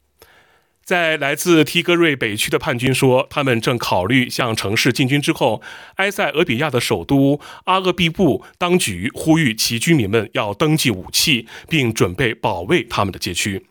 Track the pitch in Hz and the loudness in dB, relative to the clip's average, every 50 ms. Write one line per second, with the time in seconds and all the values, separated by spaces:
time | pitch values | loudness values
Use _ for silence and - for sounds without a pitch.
0 | _ _ _ _ - _ _ _ _ _ _ _ _ _ _ _ - - 190 175 | _ _ _ _ -20 _ _ _ _ _ _ _ _ _ _ _ -6 -2 -2 0
1 | 170 160 156 151 143 139 147 131 - 180 170 156 143 - - 170 156 175 175 170 | 0 0 0 0 -2 -2 -2 -2 2 4 6 6 4 4 2 -2 0 2 2 2
2 | 170 160 139 123 127 110 101 110 - - 160 123 - 160 131 120 127 135 131 - | 2 2 0 0 -2 -4 -2 -2 -2 -2 -2 -2 -2 -2 -2 0 0 0 2 4
3 | 135 131 123 127 - - - 151 139 135 120 113 - 147 123 113 - - 110 92 | 4 4 4 4 0 -2 -4 -2 0 0 0 0 0 -2 -2 -2 -2 -2 -2 0
4 | 90 104 131 131 123 113 - - 127 117 110 - - 98 110 - - 135 120 - | 0 2 2 2 2 0 -2 -4 -2 -2 -2 -4 -4 -4 -2 0 0 0 0 0
5 | 139 127 143 147 139 170 160 - 156 120 107 - - - - - - - - - | 0 0 0 0 0 -2 -2 0 0 -2 -2 -2 -8 -14 -20 -20 -20 -12 -4 -2
6 | 190 202 202 - 185 151 - - 180 - - 120 160 151 131 120 - - 120 87 | -2 -2 -2 -2 -4 -2 0 0 0 0 0 -2 -2 -2 -2 -2 -2 -2 -2 -2
7 | 85 - 139 139 139 139 147 143 - - - - - - 185 190 185 185 - - | 0 0 2 4 4 4 2 0 -4 -12 -20 -8 -2 0 0 0 0 0 0 0
8 | 175 160 160 - 190 143 113 - - - _ - 185 175 180 180 - - 92 87 | 0 -2 0 2 2 2 2 0 -4 -10 _ -4 -2 0 2 2 0 0 -4 -4
9 | 95 135 - - - 156 160 165 160 120 107 - - - 117 113 - 165 165 143 | -6 -8 -8 -4 0 2 2 4 2 0 0 -2 -4 -4 -2 -2 0 2 2 2
10 | 104 92 107 117 98 - - 131 113 101 104 - 165 151 156 147 - 131 101 92 | 2 2 0 -2 -2 -2 -4 -4 -4 -4 -2 -2 0 2 2 2 2 0 -2 -2
11 | 87 - - - - 170 139 113 - - - - - - 165 151 127 113 107 - | -4 -4 -2 0 2 2 2 0 -2 -6 -16 -16 -8 -4 -2 0 0 0 0 0
12 | 127 90 87 - 135 110 - - - 117 98 85 87 110 175 160 - - - - | 0 0 0 -2 -2 -2 -2 -2 -4 -4 -4 -4 -2 -2 0 -2 -2 -2 -2 -2
13 | 104 95 90 - - 98 87 - - 104 95 92 - _ | -2 -2 -2 -6 -8 -6 -4 -4 -4 -4 -4 -6 -8 _